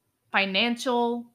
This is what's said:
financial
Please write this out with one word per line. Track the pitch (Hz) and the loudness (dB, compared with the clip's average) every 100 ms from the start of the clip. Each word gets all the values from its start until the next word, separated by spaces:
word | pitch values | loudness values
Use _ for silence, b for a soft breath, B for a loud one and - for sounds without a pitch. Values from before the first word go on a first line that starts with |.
| _ _ _ | _ _ _
financial | 208 196 190 233 240 262 240 240 240 233 | 0 0 0 0 -2 -2 0 0 -2 -8